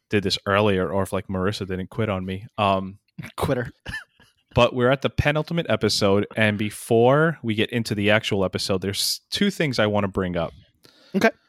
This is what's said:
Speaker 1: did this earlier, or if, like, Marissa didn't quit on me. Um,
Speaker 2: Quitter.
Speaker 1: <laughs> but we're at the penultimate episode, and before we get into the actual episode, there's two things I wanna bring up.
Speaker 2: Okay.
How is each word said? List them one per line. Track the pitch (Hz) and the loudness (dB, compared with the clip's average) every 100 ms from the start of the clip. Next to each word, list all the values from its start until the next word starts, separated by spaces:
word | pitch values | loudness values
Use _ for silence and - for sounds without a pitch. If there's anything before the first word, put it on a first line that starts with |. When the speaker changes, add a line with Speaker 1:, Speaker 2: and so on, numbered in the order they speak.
| _ | _
Speaker 1:
did | 107 | 0
this | 95 - - | 0 -2 0
earlier, | 98 107 95 90 | 2 4 2 0
or | 98 | -2
if, | 92 | -2
like, | 95 - | -4 -4
Marissa | 95 92 104 95 | -2 -2 -4 -6
didn't | 92 92 | -6 -6
quit | - 92 | -4 -2
on | 95 92 | -2 -4
me. | 95 117 - | -8 -10 -2
Um, | 101 95 95 101 _ - 120 - | 0 0 -2 -12 _ -16 -14 -6
Speaker 2:
Quitter. | - 123 117 - - | -2 -2 -4 -12 -12
Speaker 1:
<laughs> | - - _ _ _ _ - | -12 -14 _ _ _ _ 2
but | 120 | 2
we're | 127 123 | 4 2
at | 135 | 2
the | 120 | 0
penultimate | - 147 151 151 170 - | 0 0 0 -2 -4 -2
episode, | 110 107 - 101 101 107 - | 0 0 2 2 2 0 0
and | 107 104 | 0 0
before | 107 - - 117 120 143 160 151 | -4 -6 0 4 6 4 2 -2
we | 113 | -4
get | 107 107 | 0 0
into | 120 110 104 | -2 -2 0
the | 101 | 4
actual | 107 - 101 92 | 2 2 0 0
episode, | 98 - 95 | -2 -2 -2
there's | 95 101 - - _ | -2 -4 -4 -6 _
two | - 202 | -2 -2
things | - 156 120 | 0 -2 2
I | 107 | 2
wanna | 104 101 | 2 0
bring | 98 90 87 | -2 -2 -2
up. | 82 - _ _ - _ _ | -4 -8 _ _ -20 _ _
Speaker 2:
Okay. | 196 - - | 0 0 0